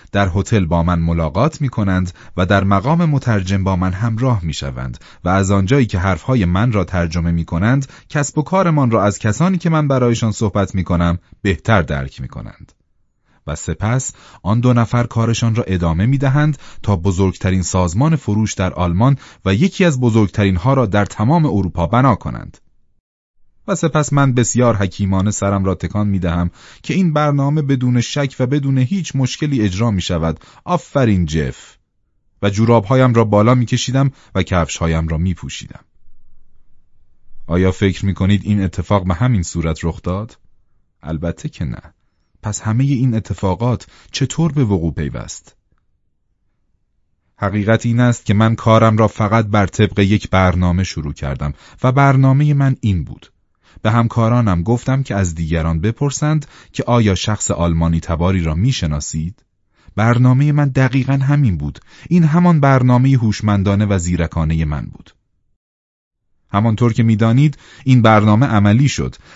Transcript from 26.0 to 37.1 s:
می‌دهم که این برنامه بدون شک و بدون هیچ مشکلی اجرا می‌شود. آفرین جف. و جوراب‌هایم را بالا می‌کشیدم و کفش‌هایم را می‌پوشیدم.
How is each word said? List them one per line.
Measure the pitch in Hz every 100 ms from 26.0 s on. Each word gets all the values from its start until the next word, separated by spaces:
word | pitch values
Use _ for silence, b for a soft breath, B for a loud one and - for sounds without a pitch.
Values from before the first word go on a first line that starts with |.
| 104
می‌دهم | 98 87 85 87 B B B
که | -
این | 156 180
برنامه | 147 151 143 139 151
بدون | 139 135 123 123
شک | 120 147 139 -
و | 123
بدون | 147 139 135
هیچ | 127 196 165 139
مشکلی | 127 - 151 135
اجرا | 107 90 117
می‌شود. | 98 - 87 80 78 B B
آفرین | - 175 - 143 120 95 82
جف. | 78 67 - - _ _ _ _ _ _ _
و | 101
جوراب‌هایم | 98 113 117 101 131 127
را | 117
بالا | 110 104 110
می‌کشیدم | 127 120 123 - 131 139 b b
و | 95
کفش‌هایم | 92 92 80 - 82 80 80
را | 80
می‌پوشیدم. | 92 87 69 - - - _ _ - - - - - - - - - - -